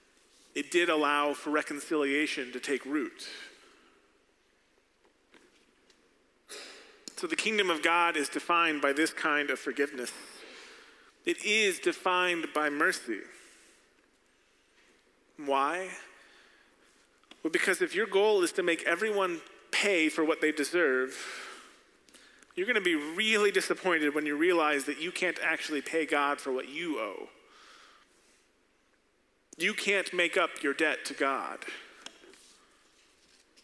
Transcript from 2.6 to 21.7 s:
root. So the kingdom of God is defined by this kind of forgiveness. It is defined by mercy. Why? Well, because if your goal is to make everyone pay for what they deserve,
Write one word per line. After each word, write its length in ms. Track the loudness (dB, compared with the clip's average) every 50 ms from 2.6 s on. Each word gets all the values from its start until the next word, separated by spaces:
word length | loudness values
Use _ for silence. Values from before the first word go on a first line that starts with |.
| -4 -2 -4 -2 -2
root. 420 | -2 -2 -2 -2 -4 -6 -12 -16 -14 -14 -16 -16 -18 -20 -20 -20 -20 -20 _ _ _ _ _ _ _ _ _ _ _ _ _ _ _ _ _ _ _ _ _ _ _ _ _ _ _ _ _ _ _ -20 -20 _ _ _ _ _ _ _ _ _ _ _ _ _ _ _ _ _ _ _ _ _ -18 -16 -16 -16 -16 -18 -20 -20 -20 -20 -20 -20 -18 -10
So 100 | -8 -4
the 80 | -4 -2
kingdom 340 | 0 0 2 2 2 2 2
of 120 | 0 2
God 360 | 2 2 4 4 4 4 2
is 120 | 0 -2 -2
defined 520 | -4 -6 0 2 4 4 4 4 2 2
by 120 | 0 0 2
this 200 | 2 0 0 0
kind 360 | -2 0 0 2 2 0 -2
of 80 | -4
forgiveness. 540 | -4 -4 -6 -2 -2 -2 -2 -2 -8 -10 -10 -10 -14 -18 -18 -20 -20 -20 -18 -18 -20 -20 -20 -20 -20 -20 -20 -20 -20 -20 -20 _ _ _
It 180 | -4 -4 -2 0
is 340 | 2 2 4 4 2 0 0
defined 680 | -2 -2 -2 0 0 2 2 2 2 2 0 -2 -4 -2 -2
by 160 | 0 0 0
mercy. 500 | 2 2 2 2 0 -2 -6 -8 -8 -8 -8 -14 -20 -20 -20 -20 -20 -20 -20 -20 -20 _ _ _ _ _ _ _ _ _ _ _ _ _ _ _ _ _ _ _ _ _ _ _ _ _ _ _ _ _ _ _ _
Why? 500 | -10 -2 0 2 2 4 2 0 -2 -6 -8 -10 -14 -16 -20 -20 -20 -20 -20 -20 -20 -20 -20 -20 _ _ _ _ _ _ _ _ _ _ _ _ _ _ _ -20 -8
Well, 100 | -6 -2
because 300 | -2 0 2 2 2 0
if 140 | 0 -2 0
your 120 | -2 -2
goal 360 | 2 2 4 4 6 4 4 4
is 80 | 2 0
to 100 | 0 0
make 200 | 0 0 0 0
everyone 560 | -2 0 0 0 0 0 0 0 0 -2 -6 -10 -16 -20 -20 -12 -6
pay 360 | -4 0 2 2 2 2 2 2
for 140 | 2 2 2
what 160 | 2 2 2
they 120 | 2 0
deserve, 680 | 2 0 -2 0 2 2 4 4 4 2 0 -2 -6 -10 -10 -10 -10 -12 -12 -14 -16 -18 -20 -20